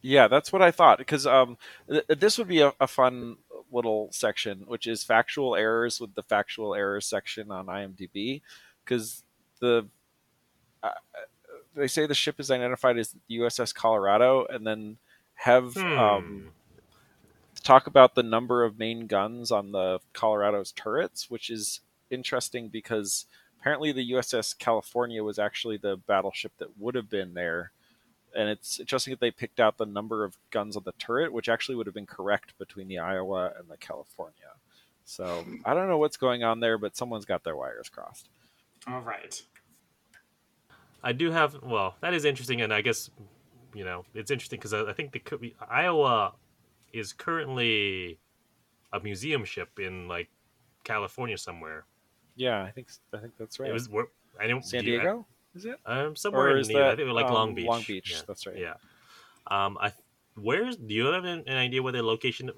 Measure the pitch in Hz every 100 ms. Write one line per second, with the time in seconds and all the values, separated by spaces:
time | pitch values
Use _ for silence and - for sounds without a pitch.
0 | 131 139 110 135 - 190 180 165 160 104
1 | 135 151 139 131 123 120 - - - 151
2 | - 151 202 226 202 170 143 - 135 -
3 | 127 123 120 - _ - - 123 113 107
4 | 107 - 113 - 113 98 98 117 113 110
5 | - 113 - - 131 101 110 117 117 -
6 | 113 98 - 104 101 - 104 98 98 101
7 | - 101 - - 104 95 95 98 98 95
8 | 92 101 110 143 _ - - _ - 123
9 | 107 - _ _ _ _ 123 117 104 _
10 | _ _ _ _ _ _ _ _ 113 -
11 | _ - - _ _ - - 143 139 -
12 | 151 143 - - 135 127 123 127 127 117
13 | 110 - _ 117 117 - 117 - 113 110
14 | 98 107 123 131 - 127 110 110 107 113
15 | _ _ _ - 123 127 123 156 185 143
16 | 107 101 85 101 80 _ _ - _ _
17 | _ _ _ _ _ - - 131 - 139
18 | 127 - 120 113 123 123 117 107 113 117
19 | 113 104 104 120 117 110 101 101 92 92
20 | _ - 110 104 101 104 95 - 107 127
21 | 190 - - 120 - 113 104 - _ _
22 | _ 127 127 131 - 127 113 110 - 110
23 | 98 - - _ _ _ - 147 151 131
24 | 120 127 117 120 107 - - 110 - 123
25 | 120 113 107 101 104 - 117 104 101 95
26 | - 101 95 - - _ - - 110 127
27 | 104 107 92 87 87 85 87 _ _ _
28 | _ _ _ 123 107 107 - - - 131
29 | 135 131 120 - 117 - 110 - 107 101
30 | 107 110 101 - _ 113 104 101 92 -
31 | - 120 165 117 113 113 - 123 104 101
32 | 98 - 98 101 - _ 98 101 95 92
33 | 82 95 95 95 90 - 85 76 - 71
34 | 73 - 82 _ 71 - _ _ _ _
35 | - - 90 87 85 85 98 151 190 160
36 | 151 - 131 123 117 113 117 113 101 -
37 | 123 113 95 90 82 73 65 57 57 -
38 | 50 - - _ _ _ _ _ - 127
39 | 113 104 - - - _ _ _ _ _
40 | _ _ _ _ _ _ _ - _ _
41 | 127 123 165 165 147 143 127 113 95 -
42 | 165 175 147 131 127 120 110 107 110 110
43 | - - 104 _ _ _ - 104 92 90
44 | 90 110 104 131 - 113 107 104 107 104
45 | 143 - - 143 117 - 110 123 175 160
46 | 135 117 98 - _ _ _ _ _ 113
47 | 104 - - 165 139 127 117 110 101 95
48 | 90 82 _ _ _ _ _ _ _ 101
49 | 104 95 139 147 101 - 87 - 95 92
50 | 87 87 87 _ _ _ _ _ - 107
51 | 98 - 120 98 - 85 80 78 - _
52 | _ _ _ - 127 107 95 120 120 -
53 | _ 107 113 _ 110 - 131 113 120 104
54 | 117 _ _ - 110 127 - 120 113 120
55 | 180 226 220 _ _ 180 214 262 - 127
56 | 151 151 - 131 139 135 113 120 135 120
57 | 135 120 123 117 110 101 113 117 110 95
58 | - 82 - 95 98 92 87 - _ _
59 | _ - - _ - 98 98 95 104 -
60 | _ _ _ - 104 160 247 226 110 107
61 | 127 180 180 170 127 131 127 131 131 127
62 | 113 113 127 - 127